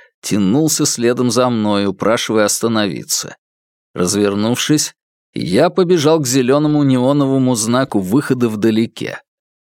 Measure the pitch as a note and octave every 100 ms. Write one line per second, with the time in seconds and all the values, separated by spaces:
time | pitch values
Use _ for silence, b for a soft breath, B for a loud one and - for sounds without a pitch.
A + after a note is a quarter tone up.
0 | b b - G2+ F#2+ B2+ D#3 - D3 -
1 | A#2 B2 B2 A2+ B2+ A#2 G#2+ G2+ G2+ F#2+
2 | G2+ A#2 - A2 G#2 - A#2 A2 G#2 B1+
3 | G1+ - - - _ _ _ _ _ -
4 | F2+ G2+ G2+ G2+ G#2+ A#2+ - D3+ - -
5 | _ _ _ - B2 F3 E3 F3 F3 F3+
6 | D3 E3 C3+ C3+ B2 C#3 D3+ D3+ C#3 C3
7 | B2+ C#3+ C#3 C3+ B2+ A#2+ A2 B2 C3 G#2
8 | F#2 B2 - B2+ A#2+ G#2+ A2+ A2 A2+ -
9 | - - _ _ _ _ _